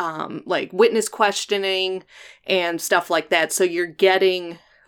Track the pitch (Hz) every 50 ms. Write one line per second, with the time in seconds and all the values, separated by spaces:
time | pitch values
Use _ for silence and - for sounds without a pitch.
0 | 175 165 156 156 - - - - - - 180 147 - - - 185 226 226 220 226
1 | 214 - - - 220 202 196 - - - 208 202 196 190 190 190 190 185 185 185
2 | - _ - - - - - _ _ - 185 185 175 170 170 160 - - 196 175
3 | 170 - 175 160 151 - 180 170 156 139 - - 190 180 170 175 180 170 151 -
4 | 190 190 185 190 190 190 185 180 175 170 170 - _ _ _ _ _